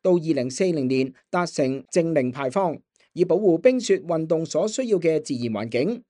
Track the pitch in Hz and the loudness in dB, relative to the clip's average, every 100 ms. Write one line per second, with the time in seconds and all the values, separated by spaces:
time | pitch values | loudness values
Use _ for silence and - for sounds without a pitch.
0 | 190 180 160 143 127 127 190 160 127 131 | 4 2 2 0 -2 -2 0 0 0 0
1 | 131 - _ 180 175 - 135 131 - 180 | 0 -6 _ -2 -2 -2 -2 -2 -2 0
2 | 165 160 127 127 135 196 185 135 _ _ | 2 2 0 -2 -4 0 -2 -4 _ _
3 | _ - 175 170 214 165 254 254 233 190 | _ -2 0 2 4 4 4 2 0 0
4 | 170 165 160 160 160 151 208 214 254 196 | 0 -4 0 -2 0 -2 -2 -2 -2 0
5 | 165 156 151 131 120 107 113 117 151 240 | 2 0 -2 -6 -4 -4 -4 -2 -2 -4
6 | - | -10